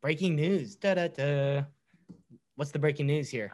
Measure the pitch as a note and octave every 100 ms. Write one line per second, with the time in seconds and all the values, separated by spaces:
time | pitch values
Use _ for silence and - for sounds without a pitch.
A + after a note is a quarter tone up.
0 | C#3 D#3 F#3 D#3 D#3 A#3+ B2 - G3+ F#3
1 | E3+ - C#3 C#3+ C#3 C#3 C#3+ - _ _
2 | _ - _ - _ - C#3+ E3 D3+ D3
3 | C#3+ D3+ C#3+ B2 G#2